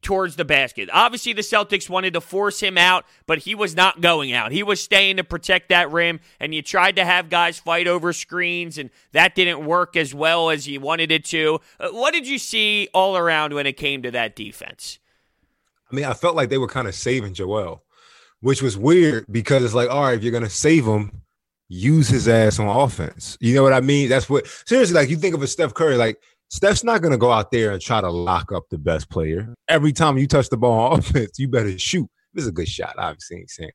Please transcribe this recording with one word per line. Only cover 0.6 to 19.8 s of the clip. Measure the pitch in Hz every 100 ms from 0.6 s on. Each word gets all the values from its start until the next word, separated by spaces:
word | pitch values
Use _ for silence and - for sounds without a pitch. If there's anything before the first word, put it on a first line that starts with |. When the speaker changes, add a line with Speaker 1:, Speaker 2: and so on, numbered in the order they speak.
| 131 - 202
Speaker 1:
Obviously, | 160 233 233 240
the | 214
Celtics | - 220 202 196 -
wanted | 180 185
to | 170
force | - 190 202 196
him | 202 180
out, | 180 185 - _ -
but | 160
he | 160
was | 208 202 160
not | 185 165
going | 170 165 139
out. | 123 110
He | 156
was | 202 196
staying | - 196 196 190
to |
protect | 170 165 - 185 _
that | 175 160
rim, | 165 170 165 _ _
and | 147
you | 156
tried | 143 190 185 190
to |
have | 175 180 165
guys | 170 170 160
fight | - 170 175
over | 175 170
screens, | 165 - 175 175 175 170 151
and | 131 _ _
that | 151 180 190
didn't | 180 156
work | 151 175 175 170
as | 143
well | 143 160 170 165
as | 156 139
you | 139
wanted | 139 165 160
it | 160 -
to. | 165 156 156 _ _
Uh, | -
what | 226 269
did | 330 254
you | 269
see | - 226 214 208 202
all | - 190 185
around | 170 160 151
when | 147
it | 139 131
came | 147 139
to | 123
that | 120 113
defense? | - 107 - - - - - _ _ _ _ _ _ _ _ _
Speaker 2:
I |
mean, | 131
I | 143
felt | 117 175
like | 160 123
they | 135
were | 123
kinda | 135 113
saving | 87 - 127 107
Joel, | 92 92 107 90 82 _ _ _ _ _ _
which | 120 135
was | 131 98
weird | 120 180 160 113 -
because | 110 107 135
it's | 123
like, | 117